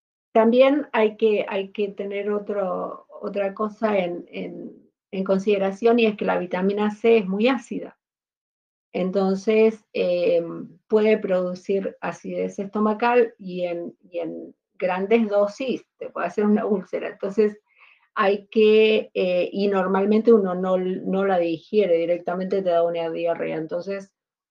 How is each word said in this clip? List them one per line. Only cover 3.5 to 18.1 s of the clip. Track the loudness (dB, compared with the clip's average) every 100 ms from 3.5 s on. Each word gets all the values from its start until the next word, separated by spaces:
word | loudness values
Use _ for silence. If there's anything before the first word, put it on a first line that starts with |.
cosa | -4 -8 -4 -2 0
en, | -2 -6 -10
en, | -12 -12 -12 -16 -18 _ _ _
en | -6
consideración, | -2 0 0 0 0 0 2 4
y | 2
es | 0
que | -2
la | -2
vitamina | -2 -2 0 0 -2
C | 0 2 4
es | 2
muy | 0 0
ácida. | 0 -4 -10 -12 -18 _ _ _ _ _ _ _ _ _
Entonces, | -4 -2 0 0 0 2 4 4 2 _
em, | -4 0 0 2 2 0 -8 -14 -18 -2
puede | 2 4 2
producir | 2 -2 -2 -6 -4 -4 -4 -8
acidez | -10 -10 -8 -6 -6 -6
estomacal | -8 -2 -2 0 2 4 2 -2
y | -10 -6 -6
en, | -6 -10 -14
y | _ -8
en | -8 -10 -16 -20 _ -6
grandes | -4 -2 0 0 2
dosis | 2 0 -2 -6 -6 -8 -18
te | -12
puede | -8 -6
hacer | 0 2
una | 2 2
úlcera. | -2 -4 -8 -8
Entonces, | -8 -4 0 0 -2 _ _ -20 _ _